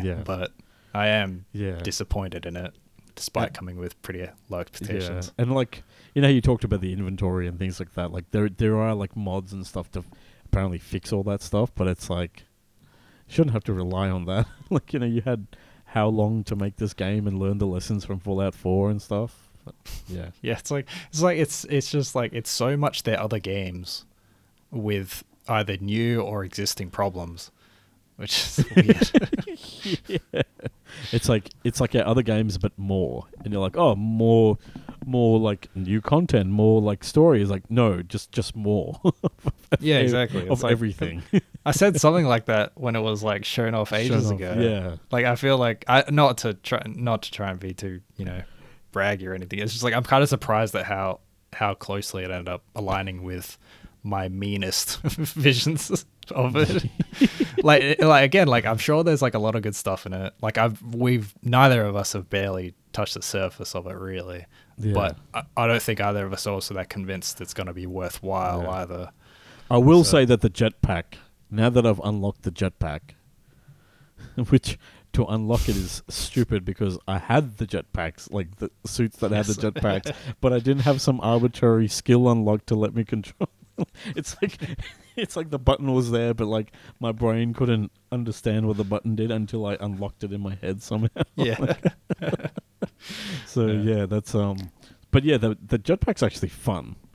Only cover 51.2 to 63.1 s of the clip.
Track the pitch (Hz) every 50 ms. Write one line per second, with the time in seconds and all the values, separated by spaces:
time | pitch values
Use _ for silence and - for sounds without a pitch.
51.2 | _ _ _ _ _ _ - - 110 101 98 - - - 98 101 101 - - 95
52.2 | 90 90 92 90 87 90 90 90 - _ - - 104 95 95 98 98 95 92 90
53.2 | 90 90 92 90 90 - - - _ - - - - - _ _ - 104 98 190
54.2 | 92 185 185 196 202 202 202 202 196 95 - - - - - - - 151 - -
55.2 | 156 - - 160 135 143 127 123 - 151 165 147 - - - - - _ _ _
56.2 | - - - 135 131 127 131 151 151 - - - - 117 - - - - - -
57.2 | 277 - - - - - - - 254 151 147 139 135 139 151 - - 156 151 139
58.2 | 139 135 160 196 180 143 120 117 113 110 113 104 - - 151 156 165 170 156 135
59.2 | 139 123 107 110 104 110 113 117 104 107 101 - - 98 95 - - 95 92 92
60.2 | 95 95 - _ - 110 107 113 113 117 107 - 113 120 120 117 123 123 127 117
61.2 | 107 101 - _ - 123 120 127 135 135 127 117 107 104 98 101 98 - - 101
62.2 | 90 - 101 98 98 98 95 92 92 90 - _ _ _ - - 104 -